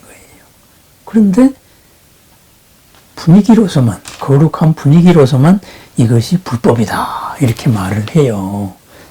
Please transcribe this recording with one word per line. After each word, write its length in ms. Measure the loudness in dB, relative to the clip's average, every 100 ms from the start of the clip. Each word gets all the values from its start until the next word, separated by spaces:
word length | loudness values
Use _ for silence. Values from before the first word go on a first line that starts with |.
거예요. 420 | -20 -20 _ _ _ _ _ _ _ _
그런데 500 | -4 0 2 2 0 0 _ _ _ _ _ _ _ _ _ _ _ _ _ _ _ -8
분위기로서만, 840 | 2 4 4 2 2 0 -2 -4 -12 -12
거룩한 540 | -2 2 0 0 -2
분위기로서만 840 | 0 2 4 4 4 4 2 2 0 -2 -20 -12 -4
"이것이 420 | 0 0 -2 -4
불법이다." 960 | -6 -4 -2 0 -2 -6 -8 -10 -12 -4
이렇게 280 | -4 -2 -2
말을 460 | -2 -4 -6 -4
해요. 600 | -2 -2 -2 -6 -8 -10 -12 _ -20 -20